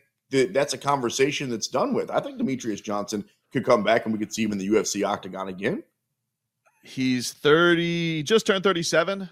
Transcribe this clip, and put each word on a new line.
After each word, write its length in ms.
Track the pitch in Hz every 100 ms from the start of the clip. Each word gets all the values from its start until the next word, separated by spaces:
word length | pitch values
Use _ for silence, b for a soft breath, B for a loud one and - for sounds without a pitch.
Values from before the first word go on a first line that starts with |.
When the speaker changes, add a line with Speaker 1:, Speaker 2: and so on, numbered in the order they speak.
| _ _ _
Speaker 1:
that 220 | 135 110
that's 220 | 131 139
a 40 | 131
conversation 720 | 143 139 117 - 139 - 135
that's 200 | 110 -
done 260 | 135 269
with. 160 | 220 -
I 80 | 120
think 200 | 285 262
Demetrius 420 | 147 127 120 98
Johnson 440 | 107 104 98 104 - b _
could 120 | 131
come 200 | 123 117
back 200 | 101 117
and 80 | 113
we 60 | 107
could 160 | 104
see 80 | -
him 80 | 107
in 80 | 101
the 60 |
U 160 | 98 107
F 60 | -
C 180 | 101
octagon 420 | 98 98 95 95 95
again. 380 | 92 113 247 - _ _ _ _ _ _ _ _ _
Speaker 2:
He's 500 | - 135 131 127 117
thirty, 920 | - 147 160 175 170 170 170 165 160
just 220 | 143 220 -
turned 180 | 196
thirty-seven. 640 | 196 170 160 160 170 196 185